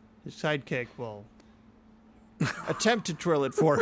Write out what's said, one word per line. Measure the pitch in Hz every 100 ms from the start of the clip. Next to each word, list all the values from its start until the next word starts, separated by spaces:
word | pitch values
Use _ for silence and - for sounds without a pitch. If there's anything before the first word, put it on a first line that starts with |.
| - -
his | -
sidekick, | - 160 151 - 135 120 -
will | 117 104 104 - - - - - - - - - - -
<laughs> | - - -
attempt | - 214 233 -
to |
twirl | 156 175 151
it | 135
for | - 156 143